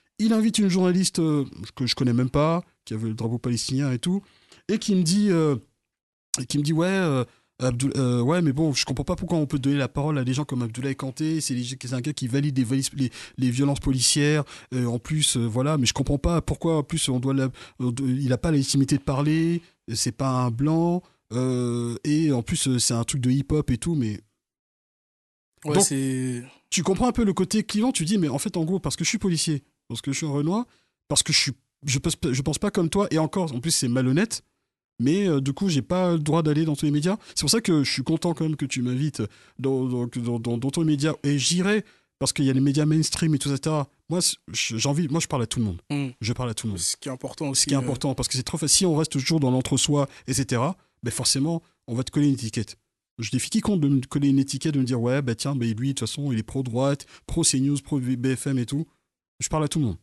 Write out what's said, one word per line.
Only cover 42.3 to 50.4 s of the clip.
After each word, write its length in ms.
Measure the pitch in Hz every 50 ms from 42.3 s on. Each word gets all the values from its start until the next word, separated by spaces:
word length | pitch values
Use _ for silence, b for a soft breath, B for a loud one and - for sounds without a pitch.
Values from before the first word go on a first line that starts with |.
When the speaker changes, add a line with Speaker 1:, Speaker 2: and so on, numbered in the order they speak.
Speaker 1:
qu'il 120 | - - 139
y 60 | 135
a 20 |
les 80 | 131 135
médias 260 | 139 143 135 156 151
mainstream 480 | 156 156 160 151 - - - 170 160 151
et 40 | 131
tout, 100 | - 143
et 40 |
cetera. 360 | 139 131 - 160 156 147 131 - _ _ _ -
Moi, 120 | 165 180
c-, 160 | 170 - - - - -
j-, 220 | 95 - - - 113 110
j'ai 100 | - 139
envie, 200 | 143 165 175 127
moi, 120 | 151 165
je 60 | -
parle 160 | - 151 127
à 40 | 113
tout 120 | - - 127
le 60 | 113
monde. 180 | 101 85 87 - -
Speaker 2:
Mm. 180 | 147 143 139 127 - -
Speaker 1:
Je 120 | 110 107
parle 180 | 120 - 127 117
à 40 | 107
tout 120 | - - 110
le 40 |
monde. 60 | 98 87
Speaker 2:
Ce 160 | - - -
qui 120 | - - 139
est 40 |
important 340 | 131 - - - - - 156
Speaker 1:
Ce 40 | 139
Speaker 2:
aussi, 160 | 131 - -
Speaker 1:
qui 80 | - 139
est 20 |
Speaker 2:
euh. 40 | 135
Speaker 1:
important, 340 | 127 143 131 - - 139 127
parce 140 | - 123 -
que 80 | -
c'est 60 | 127 -
trop 140 | - - 156
facile. 180 | 165 139 - -
Si 80 | 190
on 80 | 175 151
reste 180 | 156 156 -
toujours 280 | - 135 127 - 165 156
dans 100 | 139 123
l'entre-soi, 580 | 127 131 127 - 143 131 - - 143 143 139 B B B B 135
et 60 | 123
cetera, 420 | 131